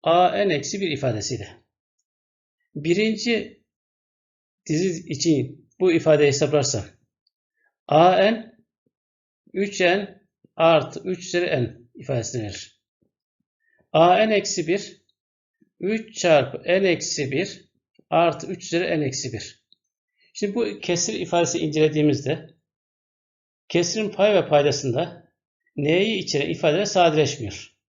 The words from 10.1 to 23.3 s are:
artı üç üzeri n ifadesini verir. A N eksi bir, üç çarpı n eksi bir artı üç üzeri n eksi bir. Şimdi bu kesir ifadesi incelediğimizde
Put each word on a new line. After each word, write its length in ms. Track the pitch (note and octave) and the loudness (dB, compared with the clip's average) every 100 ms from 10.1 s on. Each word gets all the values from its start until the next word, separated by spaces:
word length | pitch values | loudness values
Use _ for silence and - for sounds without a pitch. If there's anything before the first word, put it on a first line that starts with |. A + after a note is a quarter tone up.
| - _ _ _ - | -16 _ _ _ 0
artı 440 | E3 D#3+ C3 - | 4 4 0 -10
üç 220 | F3+ F3+ - | -8 -8 -4
üzeri 360 | F3 F3+ E3+ | -4 0 -2
n 120 | - - _ | -2 -6 _
ifadesini 480 | - C3+ B2+ A2 B2 | -18 -6 -4 -4 -8
verir. 400 | G#2 F#2+ - _ _ _ _ _ _ _ _ _ _ _ _ | -8 -10 -16 _ _ _ _ _ _ _ _ _ _ _ _
A 340 | - E3+ F#3 A3 | 4 6 6 4
N 80 | |
eksi 340 | G#3 G3+ - D#3 | 2 0 -6 -2
bir, 340 | G3 - - _ _ _ _ _ _ _ _ | -4 -4 -20 _ _ _ _ _ _ _ _
üç 380 | F#3+ A3 A3 - | -6 -6 -8 -4
çarpı 440 | F3 D3+ B2 - | 2 2 2 -8
n 240 | - F#3 G3 | -2 0 2
eksi 420 | E3 - - C3 | 0 -4 -6 -4
bir 380 | C#3 G3 - _ _ _ _ _ | -4 -6 -10 _ _ _ _ _
artı 360 | E3 E3+ D#3 D#3 | 0 0 -2 -10
üç 180 | F#3+ | -12
üzeri 360 | - E3+ F3 E3 | -4 -4 -2 -2
n 40 | |
eksi 280 | C#3 - B2 | -2 -6 -8
bir. 300 | G#2+ - - _ _ _ _ _ _ _ | -10 -12 -20 _ _ _ _ _ _ _
Şimdi 220 | - G3+ | -6 -4
bu 260 | G#3+ G#3+ - | -2 -4 -6
kesir 400 | - F3 G3 F3+ | -4 -2 -2 -6
ifadesi 380 | F3 F3 E3+ E3 | -2 0 0 -2
incelediğimizde 920 | D#3 D3+ D#3 D#3 D3+ C3 - D#3 - _ _ _ _ _ _ _ _ | -2 2 2 4 2 2 -2 -6 -8 _ _ _ _ _ _ _ _